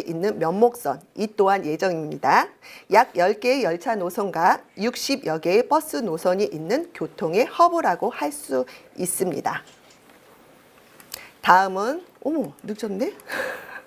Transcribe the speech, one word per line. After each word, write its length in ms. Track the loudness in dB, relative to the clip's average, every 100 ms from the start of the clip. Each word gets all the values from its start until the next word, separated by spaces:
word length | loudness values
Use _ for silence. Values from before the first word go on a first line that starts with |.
| -4
잇는 320 | -2 -2 0
면목선, 640 | 0 4 2 2 -4 -6 -8
이 140 | -8 -4 2
또한 260 | 2 2 -2
예정입니다. 840 | -2 -2 -2 -6 -2 4 4 4 -4 -20 -20 2
약 240 | 4 4 2
열 240 | 2 2
개의 240 | 0 0
열차 300 | 0 -2 -2 -2
노선과 680 | -4 -4 -4 2 4 2 -2 -6
육십 500 | -4 -4 -4 -4 -2
여 100 | -2
개의 300 | 2 2 4
버스 300 | 0 0 -4
노선이 480 | -4 -2 0 0 0
있는 460 | -4 -4 -4 -4
교통의 520 | -8 -10 -6 -2 0 0
허브라고 640 | 4 4 4 0 0 -2
할 220 | -4 -6
수 340 | -6 -4 -4 -4 -10 -16 -8
있습니다. 680 | -6 -2 -2 -2 -4 -6 -10 -20 -20 _ _ -20 _ -20 _ _ _ _ _ -20 -18 -18 -18 -2
다음은, 600 | 4 6 4 0 -2 -4 -10 _
어머, 300 | -4 -4 -4 -8
늦었네? 500 | -12 -8 -8 -4 -6 -6 -10 -8 -8 -10 -14 -18